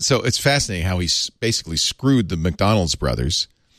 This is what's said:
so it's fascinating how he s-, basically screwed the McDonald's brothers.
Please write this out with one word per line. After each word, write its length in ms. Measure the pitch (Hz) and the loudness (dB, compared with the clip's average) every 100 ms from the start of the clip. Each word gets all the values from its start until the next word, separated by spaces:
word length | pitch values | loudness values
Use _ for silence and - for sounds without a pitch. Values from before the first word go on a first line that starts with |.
so 220 | - 127 | 0 0
it's 160 | 127 - | 0 0
fascinating 480 | 143 139 - 92 87 | 2 0 0 -2 -2
how 120 | 90 | 0
he 80 | 87 | 0
s-, 240 | - - | -2 -4
basically 460 | - 113 113 - 80 | -4 -2 -2 -4 -4
screwed 520 | - - 131 131 90 | -4 0 2 4 2
the 60 | 80 | -2
McDonald's 580 | 85 82 101 107 85 - | -2 0 2 2 2 0
brothers. 500 | 71 62 64 - - _ _ | -2 -2 -2 -2 -4 _ _